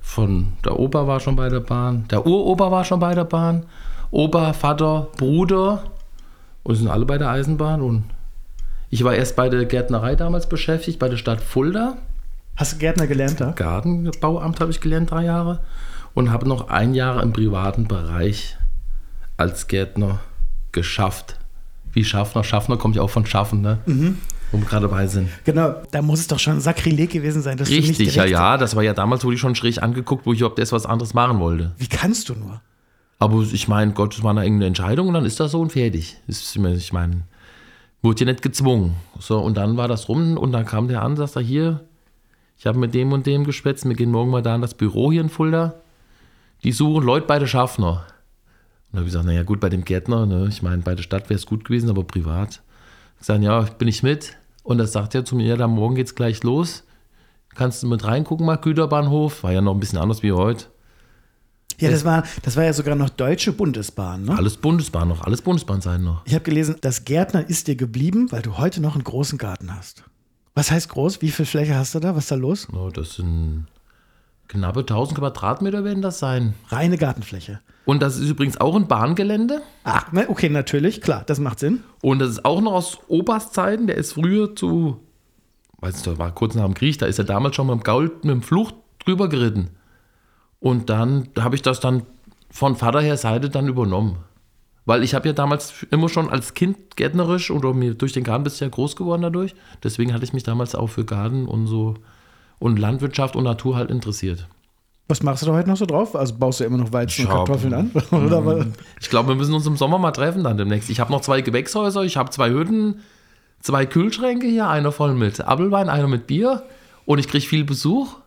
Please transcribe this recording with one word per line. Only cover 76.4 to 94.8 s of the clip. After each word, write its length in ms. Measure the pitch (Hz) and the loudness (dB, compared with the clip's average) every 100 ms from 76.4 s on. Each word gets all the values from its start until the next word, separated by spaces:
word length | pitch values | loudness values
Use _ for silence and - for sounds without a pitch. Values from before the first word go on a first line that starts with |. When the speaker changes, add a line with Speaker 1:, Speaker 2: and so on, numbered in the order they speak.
| 117 104 - | -2 -4 -6
Speaker 2:
Reine 280 | 120 170 175 | 0 0 2
Gartenfläche. 640 | 151 123 107 95 87 101 _ _ - | 0 -2 -8 -12 -12 -16 _ _ 0
Speaker 1:
Und 160 | 143 | 2
das 140 | 139 131 | 2 0
ist 120 | 147 | -2
übrigens 260 | 151 139 - | 0 -2 2
auch 180 | 139 190 | 2 2
ein 100 | 190 | 2
Bahngelände. 720 | 117 117 175 202 214 233 294 294 - | 2 2 2 0 2 0 -2 -8 -14
Speaker 2:
Ach, 300 | - - - | -2 -2 0
ne, 140 | 170 233 | 0 0
okay, 200 | 214 170 | 0 2
natürlich, 520 | 147 135 147 160 220 | 0 0 0 0 0
klar, 240 | - 120 - | -2 -2 -2
das 140 | 143 | -2
macht 180 | 143 104 | -2 -2
Sinn. 240 | 139 240 - _ | -2 -2 -4 _
Speaker 1:
Und 180 | 131 135 | 0 2
das 100 | 131 | 0
ist 140 | 107 | 0
auch 160 | 135 170 | 0 2
noch 120 | 220 | 2
aus 260 | 185 175 - - | 0 -2 -10 -2
Opas 420 | 160 180 220 214 | 0 2 -2 -2
Zeiten, 380 | - 190 214 226 | -2 0 0 0
der 80 | - | 0
ist 160 | 147 | -4
früher 420 | - 165 208 208 | -2 2 2 0
zu, 460 | 208 180 170 165 120 - _ _ _ _ _ _ _ | -2 0 0 0 -2 -12 _ _ _ _ _ _ _
weiß 140 | 92 | -8
nicht, 120 | 85 - | -6 -6
da 120 | 80 | -4
war 120 | 85 | -4
kurz 220 | 85 113 | -2 -2
nach 100 | 120 | 0
dem 100 | 101 | 0
Krieg, 240 | 95 139 147 | 0 0 0
da 80 | - | -2
ist 120 | 104 | 0
er 60 | |
damals 320 | 101 101 139 139 | 0 0 0 0
schon 100 | 135 | -2
mit 80 | |
dem 80 | 120 | 0
Gaul, 300 | 110 117 160 165 | 0 2 0 -2
mit 20 | 151 | 0
dem 120 | 131 | 0
Fluch 300 | - 170 220 - _ _ | 2 0 0 -6 _ _
drüber 240 | - 185 196 | -2 0 0
geritten. 420 | 143 120 104 87 - _ _ _ _ _ _ _ _ | 2 0 0 -4 -8 _ _ _ _ _ _ _ _
Und 280 | 131 123 110 | 0 0 0
dann 400 | 110 120 139 123 - | 0 2 0 -2 -2
hab 140 | 117 | -2
ich 80 | 135 | 0
das 200 | 131 127 | 0 0
dann 240 | 127 127 113 - - _ _ | 0 0 -2 -16 -20 _ _
von 260 | - 139 120 | -2 -2 2
Vater 260 | 117 135 | 2 2
her 160 | 151 143 | 2 0
Seite 320 | 117 113 139 | 0 0 0
dann 180 | 139 139 | -2 -2
übernommen. 480 | 127 107 92 107 87 - _ _ _ _ _ | 0 0 2 0 -2 -10 _ _ _ _ _